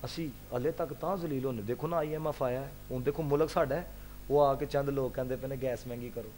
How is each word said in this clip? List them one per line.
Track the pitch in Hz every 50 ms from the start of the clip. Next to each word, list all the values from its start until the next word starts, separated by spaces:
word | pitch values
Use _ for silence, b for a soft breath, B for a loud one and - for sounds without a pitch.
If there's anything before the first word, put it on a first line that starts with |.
| -
असीं | 127 - 160 165 151 117 - - - 127
हले | 123 123 156
तक | 160 - 170
तां | 143 139 - - 165 190 190
जलील | 170 160 143 131 127
होने। | 135 127 113
देखो | 101 104 123 - 143
ना, | 160 175
आईएमएफ़ | 165 151 151 151 156 156 151 143 - 139
आया | 127 123 131
है, | 139 147 - - - -
हुण | 131 127 123
देखो | 139 143 - 160
मुल्क | 143 143 143 156 151
साडा | - 180 160 131 135
है, | 165 180 - B B B B B B -
वो | - 135 147
आके | 147 139 139 135 147
चंद | 143 - 143 139 143
लोग | 139 139 131 123 -
कहंदे | - 127 127 131
पे | 123 127
ने, | 135 139
"गैस | 131 127 131 123 110 -
महंगी | 127 120 120 120 120
करो।" | 104 117 110 110 -